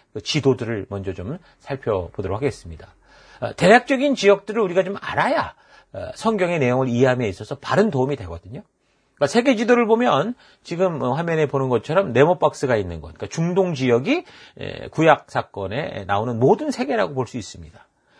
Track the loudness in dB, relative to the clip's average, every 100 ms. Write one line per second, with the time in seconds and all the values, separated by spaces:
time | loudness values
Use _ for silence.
0 | _ -14 -4 0 2 2 -2 -6 -6 -8
1 | -8 -8 -10 -10 -14 _ -12 -8 -4 -4
2 | -4 -8 -6 -4 -4 -6 -12 -18 -20 _
3 | _ -20 -20 -10 -10 0 6 6 4 0
4 | 0 2 4 2 0 -4 0 0 -2 -6
5 | -6 -2 0 -2 -4 -10 _ -20 _ -14
6 | -12 -4 -2 0 0 2 2 2 0 2
7 | 2 2 -2 -6 -10 -12 -2 0 2 0
8 | -2 -4 -8 -14 -14 -18 -18 _ _ _
9 | _ _ 2 2 4 2 4 4 6 4
10 | 4 2 0 -6 -14 _ -10 -2 0 0
11 | -2 -2 -2 0 0 0 0 0 0 0
12 | 0 4 4 4 0 0 0 0 -2 -8
13 | -12 -14 -10 -4 -2 0 0 0 2 2
14 | 2 -2 -2 -18 -20 -16 -14 -12 -10 2
15 | 4 4 2 -8 -6 -8 -8 -6 -8 -10
16 | -2 -2 0 2 4 4 2 -4 -4 -2
17 | -2 -2 -6 -8 -12 -14 -20 -20 _ _
18 | _ _